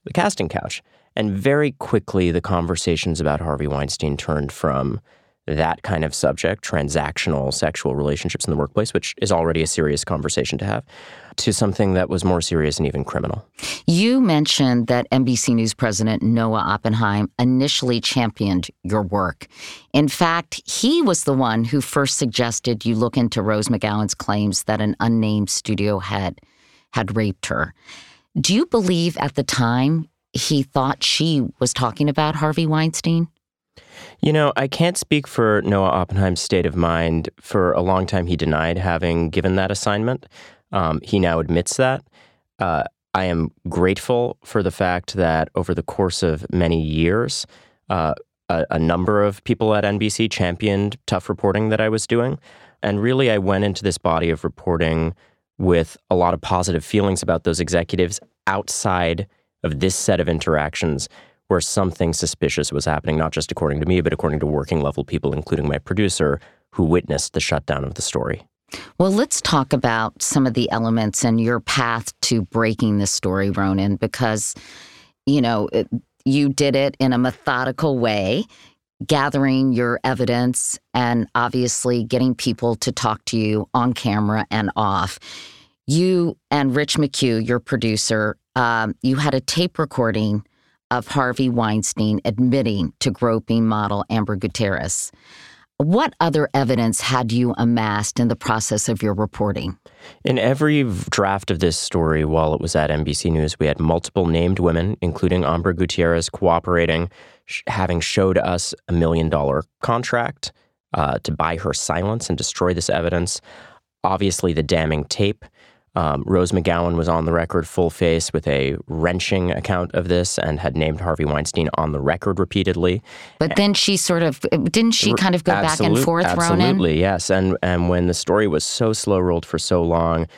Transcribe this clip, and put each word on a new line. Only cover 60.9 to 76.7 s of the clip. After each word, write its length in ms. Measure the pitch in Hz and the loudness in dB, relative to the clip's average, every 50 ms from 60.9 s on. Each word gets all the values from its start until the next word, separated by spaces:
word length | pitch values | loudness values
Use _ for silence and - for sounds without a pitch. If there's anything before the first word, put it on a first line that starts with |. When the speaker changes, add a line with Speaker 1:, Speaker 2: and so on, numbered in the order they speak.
| 76 69 67 - - - - - _ _ _ _ | -2 -2 -4 -10 -14 -20 -20 -20 _ _ _ _
Speaker 1:
where 100 | 95 90 | 0 0
something 540 | 82 - - - 98 92 87 - 92 82 80 | 0 0 -2 0 0 0 0 -2 -2 -2 0
suspicious 580 | - - 80 - - - 73 - - 73 - | -2 -2 -4 -4 -2 -2 -2 0 -2 -4 -2
was 140 | - 73 73 | -2 -4 -2
happening, 320 | - 78 76 - 80 78 78 | -2 -2 -2 -2 -2 0 0
not 160 | 80 80 - | 0 -2 -2
just 180 | - 80 - | -4 -6 -6
according 300 | - - 85 76 71 73 | -4 -2 -2 -2 0 -2
to 40 | 76 | 0
me, 140 | 78 92 90 | 2 2 2
but 140 | 82 82 78 | 2 0 -2
according 260 | - - 82 73 76 | 0 -2 -2 0 0
to 60 | 76 | -2
working 340 | 73 76 73 69 - 90 80 | 0 -2 -2 -2 0 -2 0
level 240 | 71 71 71 - 71 | 0 -2 -2 -4 -6
people, 300 | - - 82 - 69 67 | -4 -4 -4 -2 -2 -4
including 340 | 71 76 - - 76 71 73 | -4 -4 -2 -2 -2 0 -2
my 100 | 71 71 | -2 -4
producer, 600 | - - - 92 107 95 - - 80 73 69 73 - - _ _ _ _ | -4 -4 -2 0 0 0 0 0 0 0 0 -2 -4 -14 _ _ _ _
who 120 | _ - | _ 0
witnessed 520 | 92 80 82 87 - - 73 69 - - - | 2 4 4 2 2 0 -4 -4 -4 -4 -4
the 80 | - | -4
shutdown 420 | - - - 76 71 - 76 71 69 | -2 -2 -2 -2 -2 -2 -4 -4 -4
of 120 | 67 - | -6 -8
the 60 | - | -6
story. 400 | - - - - 58 - - - - _ _ _ _ _ - - - - - _ | -8 -6 -4 -4 -4 -4 -6 -8 -10 _ _ _ _ _ -18 -18 -16 -18 -2 _
Speaker 2:
Well, 140 | 175 190 | 2 2
let's 300 | 190 208 262 302 - - | 4 2 0 0 -2 -4
talk 320 | - - - 147 131 - - | -2 0 0 0 2 2 0
about 480 | 135 - 123 113 113 113 110 - - | 0 2 0 0 0 -2 -4 -4 -6
some 260 | - - - 147 135 131 | -6 -2 2 2 2 2
of 60 | 113 | 2
the 180 | 123 120 - | 0 -2 0
elements 540 | - 113 113 113 113 117 113 107 92 - - | 0 0 0 2 2 2 2 0 0 0 2
and 160 | 120 113 113 | 2 4 4
your 180 | 113 113 120 117 | 2 2 0 -2
path 580 | 110 - - 139 127 117 117 113 113 - - _ | -2 -4 -2 -2 0 0 -2 -4 -4 -8 -10 _
to 220 | - - 123 113 98 | -2 0 0 0 -2
breaking 560 | - - 113 113 110 110 107 - 110 104 101 | -2 0 0 0 0 0 0 0 2 2 2
this 120 | 101 98 | 0 0
story, 380 | - - - 98 92 98 98 101 | -2 -2 -2 -2 0 0 0 0
Ronan, 480 | 98 - 98 98 95 98 95 101 101 92 | 0 0 0 0 2 0 0 0 0 0
because, 580 | - 110 - - 131 113 110 107 - - - - - - - - - - - - - _ _ _ _ | -2 -4 -2 -2 -2 0 0 -2 -4 -6 -8 -10 -16 -20 -20 -20 -20 -20 -20 -20 -20 _ _ _ _
you 160 | - 139 147 | 0 2 2
know, 260 | 127 117 117 107 104 - - | 2 2 0 0 -2 0 0
it, 160 | - - - - 123 - _ _ _ _ | -2 -2 -2 -4 -8 -8 _ _ _ _
you 240 | 135 135 143 147 143 | 0 2 2 2 2
did 260 | 135 - 147 139 | 2 2 0 2